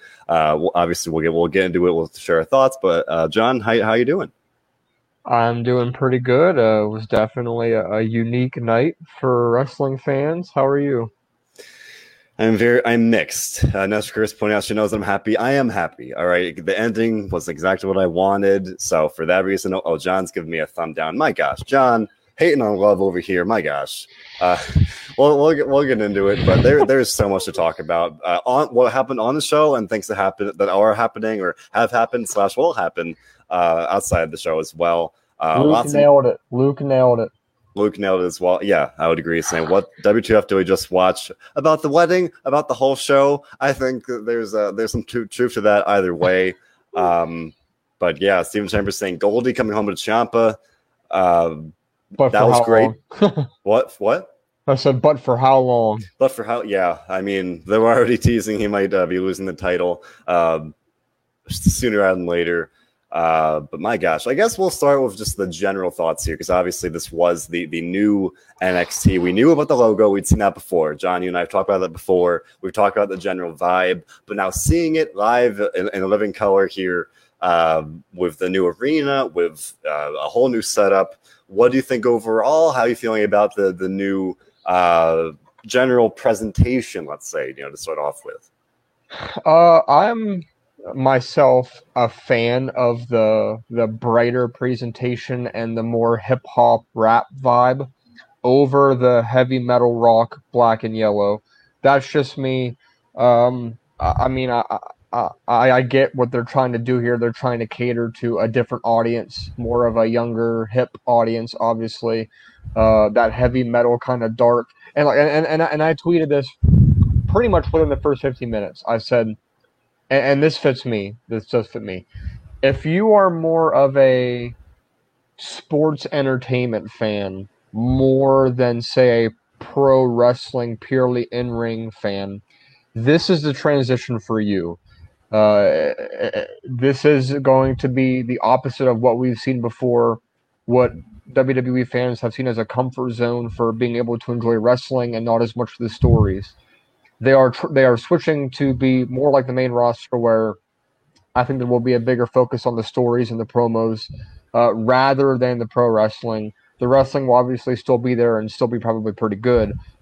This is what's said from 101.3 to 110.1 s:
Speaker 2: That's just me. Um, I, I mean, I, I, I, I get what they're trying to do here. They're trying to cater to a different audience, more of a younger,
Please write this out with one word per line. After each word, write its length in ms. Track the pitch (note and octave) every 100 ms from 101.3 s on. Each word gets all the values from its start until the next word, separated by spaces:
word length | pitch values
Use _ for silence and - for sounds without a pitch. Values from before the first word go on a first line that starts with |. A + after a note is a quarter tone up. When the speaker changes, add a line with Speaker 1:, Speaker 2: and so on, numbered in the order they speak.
| G#2+ - _ _ _
Speaker 2:
That's 260 | C3+ C#3 C3
just 300 | D3+ C3+ -
me. 400 | C3 C3 B2 A#2+ _ _ _ -
Um, 640 | B2 A#2+ B2 B2+ A#2 A#2 _ _
I, 260 | F2 - B2+
I 20 |
mean, 240 | C3 B2+
I, 120 | A#2+ - G#2+ - - _
I, 180 | A#2 G#2 - -
I, 240 | A#2 B2+
I 100 | B2+
get 320 | B2+ C3+ C#3
what 160 | C3 B2
they're 140 | B2
trying 300 | A#2 C#3 B2+
to 40 | A#2+
do 220 | A#2 B2+
here. 180 | A#2+ A#2+
They're 140 | A#2
trying 260 | A#2 B2+ A#2+
to 80 | A2
cater 460 | - B2 A#2 A#2 A#2
to 180 | A#2+ A#2
a 100 | A2+
different 360 | A#2 A#2 A#2+ A#2
audience, 640 | A#2 A#2 A#2 - - - -
more 300 | A#2+ A#2+ A#2+
of 100 | A2+
a 80 |
younger, 600 | A2+